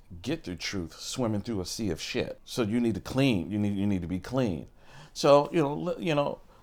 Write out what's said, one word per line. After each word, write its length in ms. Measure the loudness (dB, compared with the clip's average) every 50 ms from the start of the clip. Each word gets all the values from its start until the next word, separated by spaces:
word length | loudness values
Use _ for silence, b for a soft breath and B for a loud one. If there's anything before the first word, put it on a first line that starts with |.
| -20 -18 -16 -10 -6
get 220 | -6 -6 -4 -6
through 120 | -8 -8
truth 360 | -8 -6 -6 -4 -4 -6 -6 -8 -12
swimming 420 | -12 -8 -4 -2 0 0 0 -2 -2
through 180 | -4 -4 -4
a 60 | -4
sea 240 | -6 -6 -4 -2 -2
of 100 | -2 -2
shit. 400 | -4 -4 -2 -2 -2 -4 -6 -12 -14
So 180 | -8 -2 -2 0
you 160 | 2 2 2
need 140 | 2 2 0
to 60 | -2
clean. 500 | -4 -4 0 2 4 4 4 2 0 -2
You 80 | -2 0
need, 160 | 0 0 0
you 100 | 0 0
need 160 | 2 0 0 -2
to 60 | -2
be 120 | -4 -6
clean. 480 | -6 -4 -2 0 0 0 0 -4 -6 -12 -18 b b b b b b b b
So, 360 | 2 6 8 8 8 8 6 2
you 80 | 2
know, 140 | 2 2 0
le-, 260 | -2 -4 -4 -4 -2
you 140 | 0 0 2
know, 240 | 2 2 0 -2 -8 -12 b b b